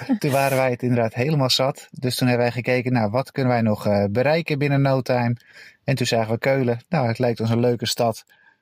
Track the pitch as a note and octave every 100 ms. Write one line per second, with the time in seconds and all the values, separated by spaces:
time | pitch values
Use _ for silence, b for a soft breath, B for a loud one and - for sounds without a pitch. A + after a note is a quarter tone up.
0 | - A#3 D3+ C3+ C#3 C3 C3 B2 B2+ A#2+
1 | A2+ - B2 D#3 C3 - C3+ - - -
2 | B2+ - B2+ A#2+ A#2+ A#2+ A#2 B2+ B2+ B2+
3 | G#2+ A#2+ C3+ - C3 A#2+ A2+ G#2 A2 G2+
4 | G2+ G#2 C3 D#3+ D#3+ C#3+ C#3+ C#3 C#3 C3+
5 | B2 B2 A#2+ A#2+ B B B B - B2+
6 | A#2+ A#2+ A2 A#2 C#3 C3+ B2 A#2 - E3+
7 | A#2+ A2+ B2 A#2 A2+ A#2 A#2+ A#2+ A2+ -
8 | A#2 G#2+ - b b b